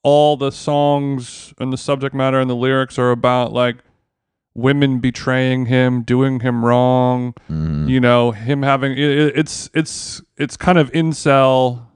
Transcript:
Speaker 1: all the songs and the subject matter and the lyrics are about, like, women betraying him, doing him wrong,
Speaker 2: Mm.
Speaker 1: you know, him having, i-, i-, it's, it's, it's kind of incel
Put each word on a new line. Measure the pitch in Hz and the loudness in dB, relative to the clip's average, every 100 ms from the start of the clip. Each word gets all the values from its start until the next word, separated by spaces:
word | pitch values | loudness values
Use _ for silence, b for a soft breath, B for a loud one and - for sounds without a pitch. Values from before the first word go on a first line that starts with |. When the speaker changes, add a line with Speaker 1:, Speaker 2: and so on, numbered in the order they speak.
Speaker 1:
all | 143 147 147 143 | 4 4 4 2
the | 135 | -4
songs | - - 147 143 143 143 135 120 - - _ | -6 -4 0 2 0 -2 -6 -10 -18 -20 _
and | 131 | -6
the | 131 | -6
subject | - 139 139 135 | -4 -4 -4 -2
matter | 135 131 | 0 0
and | 127 | 0
the | 120 | -2
lyrics | 131 135 131 - | 0 0 -2 -2
are | 123 | 0
about, | 120 123 123 120 | 2 0 0 -2
like, | 123 123 120 _ _ _ _ _ _ _ 117 | -2 -2 -4 _ _ _ _ _ _ _ -2
women | 127 143 139 127 | 0 2 2 0
betraying | 127 - - 127 131 127 120 | -2 -4 -2 0 0 -2 0
him, | 127 127 123 | 2 2 0
doing | 117 123 135 127 | 0 0 0 0
him | 127 120 117 | -2 0 2
wrong, | 123 127 127 127 123 123 - - | 4 4 2 2 0 -4 -10 -10
Speaker 2:
Mm. | 80 78 76 78 | -6 -4 -2 0
Speaker 1:
you | 131 | 2
know, | 123 123 120 | 4 4 2
him | 104 117 143 | -2 -4 -2
having, | 139 135 135 | 0 0 -2
i-, | 131 | -2
i-, | 147 143 151 135 | 0 2 0 0
it's, | 156 - - | -4 -6 -6
it's, | 156 156 - - - _ - | -4 -4 -8 -14 -16 _ -8
it's | 147 - | -8 -4
kind | - 180 | 2 2
of | 135 | 2
incel | 156 165 151 151 139 131 131 127 120 120 | 0 -2 -2 2 4 4 4 0 -4 -14